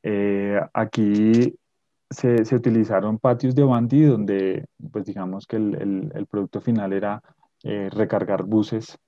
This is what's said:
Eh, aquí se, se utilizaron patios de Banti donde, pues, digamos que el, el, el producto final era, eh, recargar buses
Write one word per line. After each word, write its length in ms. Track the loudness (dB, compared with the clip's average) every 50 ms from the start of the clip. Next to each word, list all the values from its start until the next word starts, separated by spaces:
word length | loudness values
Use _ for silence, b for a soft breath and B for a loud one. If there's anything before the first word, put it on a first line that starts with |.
| -2
Eh, 580 | -2 -2 0 0 0 0 0 -2 -2 -2 -2 -2 -2 _
aquí 840 | -4 -4 -2 0 0 0 2 2 4 4 4 4 4 4 2 -2 _ _ _ _ _ _ _ _ _ _ _
se, 360 | -8 -2 0 2 2 2 2
se 100 | 2 0
utilizaron 640 | 0 2 2 2 2 2 2 0 0 0 0 -2
patios 380 | 0 2 0 0 2 0 0 2
de 80 | 4 4
Banti 400 | 4 4 2 2 2 4 6 6
donde, 640 | 6 4 4 0 0 0 0 0 -2 -2 -4 -8 _ _ _ -18 -10
pues, 140 | -10 -8 -8
digamos 420 | -8 -8 -8 -8 -8 -8 -10 -10
que 80 | -6 -4
el, 180 | -2 -2 -2 -2 -4
el, 300 | -4 -4 -4 -4 -6 -8 -8
el 140 | -10 -10
producto 340 | _ -4 -6 -6 -4 -6 -6
final 320 | -2 0 0 0 -2 -2 -4
era, 300 | -4 -4 -4 -6 -8 b b b b b b _ _ -10
eh, 260 | -8 -6 -6 -6 -6
recargar 520 | -2 -2 0 0 0 -2 0 -2 -2 -4 -2
buses 560 | 0 0 0 0 0 -4 -8 -8 -10 -20 _ _